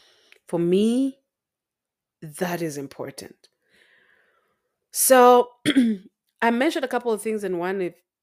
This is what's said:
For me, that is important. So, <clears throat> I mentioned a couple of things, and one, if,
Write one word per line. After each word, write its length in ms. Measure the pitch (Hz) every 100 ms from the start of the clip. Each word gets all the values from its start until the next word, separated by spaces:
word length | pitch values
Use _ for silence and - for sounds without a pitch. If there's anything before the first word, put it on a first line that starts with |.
| _ _ _ _ -
For 120 | 170
me, 600 | 170 185 220 247 269 - _ _ _ _ _ _ _ _ _ _
that 400 | 160 147 180 175
is 160 | 165 143
important. 720 | 139 - 131 - - - _ _ _ _ _ _ _ _ _ _ _ _ _ _ _
So, 580 | - - 262 247 247 240 _ - 269 233 196
<clears throat> 440 | 190 _ _ -
I 100 | 233
mentioned 340 | 233 302 320 269
a 40 |
couple 220 | 247 240
of 100 | 214
things, 220 | 220 220
and 160 | 196 180
one, 220 | 180 196
if, 140 | 175 - _ _